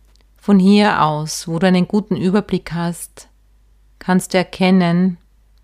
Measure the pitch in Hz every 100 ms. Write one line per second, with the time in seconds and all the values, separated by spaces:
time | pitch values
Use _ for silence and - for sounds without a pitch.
0 | _ _ _ _ - 196 190 208 208 -
1 | 156 151 156 - - 165 185 180 180 208
2 | 202 185 214 202 202 185 - 165 170 165
3 | - - - _ _ _ _ _ _ _
4 | - 185 - 185 175 - 185 185 175 175
5 | 185 175 _ _ _ _